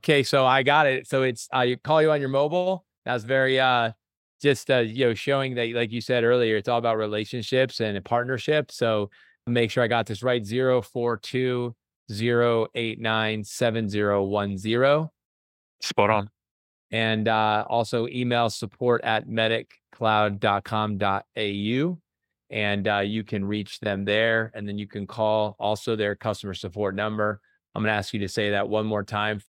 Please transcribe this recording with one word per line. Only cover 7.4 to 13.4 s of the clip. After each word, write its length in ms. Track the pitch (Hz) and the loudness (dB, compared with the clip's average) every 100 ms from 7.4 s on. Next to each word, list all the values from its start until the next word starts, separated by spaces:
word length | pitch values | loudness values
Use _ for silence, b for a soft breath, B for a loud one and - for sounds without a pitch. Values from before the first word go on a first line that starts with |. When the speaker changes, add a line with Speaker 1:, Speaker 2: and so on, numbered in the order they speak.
| 107 127 131 - | -2 0 0 0
Speaker 1:
and 140 | 110 101 | -4 -4
a 20 | |
partnership. 720 | - 120 123 127 - 151 143 | -2 -2 0 -4 0 0 -2
So 380 | - 117 110 101 b b b - | -2 0 0 -2 b b b -2
make 240 | 120 113 | 0 2
sure 140 | - | 2
I 20 | 117 | 2
got 200 | 117 113 | 2 0
this 160 | 104 | -4
right, 240 | 127 123 101 | 0 -2 -2
zero 340 | 117 131 127 | 0 2 2
four 380 | 113 127 120 113 | -2 -4 -2 -4
two 580 | - 127 127 123 123 113 _ _ - | -4 -2 -2 -2 -6 -10 _ _ -12
zero 580 | 104 117 120 120 117 110 | -2 2 4 4 4 0
eight 240 | - 117 110 | -4 -6 -4
nine 460 | 113 110 110 110 | -2 0 0 -2